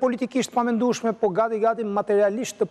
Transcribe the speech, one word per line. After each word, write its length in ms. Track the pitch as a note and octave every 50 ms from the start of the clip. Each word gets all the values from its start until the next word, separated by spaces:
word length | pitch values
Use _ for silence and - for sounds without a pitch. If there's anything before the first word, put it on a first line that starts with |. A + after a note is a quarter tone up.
| C4
politikisht 480 | B3+ B3 - B3+ - - B3+ G#3+ -
pamendueshme, 600 | - B3 A#3 A#3+ A#3 A3 B3 B3 G#3+ - - A#3 A3
po 160 | - A3+ G#3
gati, 260 | E3+ G#3 A3 A3+ A3+ G#3+
gati 280 | A3 A3+ A#3 A#3 A3+ G#3
materialisht 720 | G3+ G3+ G3+ - G#3 G3+ G#3 G3+ G3+ A#3+ - - - -
të 80 | G#3 -